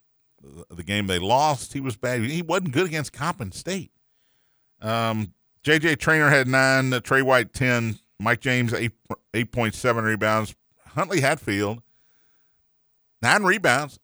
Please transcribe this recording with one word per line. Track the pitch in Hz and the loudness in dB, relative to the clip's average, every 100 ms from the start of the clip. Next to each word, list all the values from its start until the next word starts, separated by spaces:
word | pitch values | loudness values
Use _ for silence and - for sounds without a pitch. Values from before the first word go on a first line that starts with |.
| _ _ _ _ | _ _ _ _
the, | 69 73 - 85 | -20 -20 -20 -14
the | |
game | 80 104 98 | -6 -4 0
they | 90 | 0
lost, | 92 127 151 139 - | 2 2 2 -2 -6
he | 143 | -8
was | 135 113 | -6 -6
bad. | 127 123 | -4 -2
He | 113 160 | -2 -4
wasn't | 165 175 185 | -2 -2 0
good | 127 185 | -2 -2
against | 156 143 | -2 -6
Coppin | - 151 180 101 | -6 -6 -6 -8
State. | - - 190 - _ _ _ _ _ _ _ _ _ | -10 -8 -8 -8 _ _ _ _ _ _ _ _ _
Um, | 107 113 113 110 107 - _ _ | -4 -2 -2 -2 -4 -10 _ _
J | - 156 | 0 2
J | 160 147 | 2 0
Traynor | - 156 147 | 2 4 4
had | 143 127 | 4 4
nine, | 131 135 135 131 | 2 4 2 2
uh, | 127 | -2
Trey | - 135 | 0 2
White | 135 131 107 | 4 2 2
ten, | - 127 120 113 104 _ - | -2 0 0 -2 -6 _ -6
Mike | 107 117 | -2 -2
James | 135 127 120 | 0 0 0
eight, | 113 113 - - - _ | -2 -4 -8 -12 -14 _
eight | 107 120 | -6 -4
point | 123 113 - | -2 -2 -2
seven | 131 117 110 | -2 0 0
rebounds, | 110 107 110 107 - _ _ - | 0 2 0 -2 -8 _ _ -10
Huntley | - 185 190 | -6 -2 0
Hatfield | 135 151 - 196 101 117 - _ _ _ _ _ _ _ _ _ _ _ _ _ | 0 0 -2 -2 -2 -4 -12 _ _ _ _ _ _ _ _ _ _ _ _ _
nine | 117 185 | 2 4
rebounds. | 196 208 170 123 147 - | 4 2 2 2 0 -10